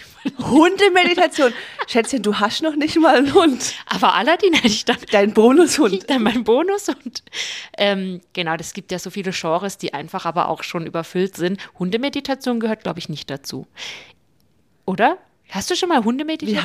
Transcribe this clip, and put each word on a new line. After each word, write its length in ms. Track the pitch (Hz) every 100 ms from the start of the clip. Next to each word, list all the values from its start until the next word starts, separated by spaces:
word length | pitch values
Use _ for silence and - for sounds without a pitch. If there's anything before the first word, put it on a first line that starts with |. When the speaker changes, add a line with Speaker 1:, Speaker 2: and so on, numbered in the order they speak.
| -
Speaker 1:
<laughs> 160 | -
überlegt. 260 | 277 - -
Speaker 2:
Hundemeditation? 1040 | 254 339 381 403 359 349 349 359 - 262 226 - - 220
Schätzchen, 340 | 240 226 269
du 160 | 208 208
hast 240 | 208 -
noch 140 | 320 302
nicht 200 | 302 330
mal 160 | 311 240
einen 180 | 277
Hund. 400 | 302 339 247 - - -
Speaker 1:
Aber 280 | 196 208
Aladdin 380 | 175 233 349 381
hätte 140 | 302 233
ich 160 | 214
dann 140 | - 247 -
Speaker 2:
Dein 220 | 208 202
Bonushund. 680 | 214 226 277 330 - 311 381
Speaker 1:
<laughs> 40 | -
Dann 140 | 269
mein 220 | 220 233
Bonushund. 800 | 214 240 359 403 - - 247 - _ - - - - -
Ähm, 440 | 202 196 190 175 _
genau, 240 | - 165 165
das 160 | 165
gibt 200 | - -
ja 80 | 180
so 100 | 185
viele 220 | 202 185
Genres, 460 | - 170 170 196 -
die 160 | 175
einfach 320 | 139 160 190 170
aber 220 | 165 -
auch 140 | 160
schon 240 | - 175 160
überfüllt 480 | 170 160 180 190
sind. 240 | - 175 196 - -
Hundemeditation 840 | 180 226 277 277 277 269 262 233
gehört, 240 | 220 220
glaub 140 | 185 170
ich, 100 | -
nicht 200 | 147 -
dazu. 360 | 139 - 131 - - - - - _ _ _ _ _ _ _
Oder? 340 | - 185 240 330 _ _ _
Hast 200 | 190 -
du 40 |
schon 140 | 349 359
mal 160 | 294
Hundemeditation? 580 | 214 262 311 311 254 220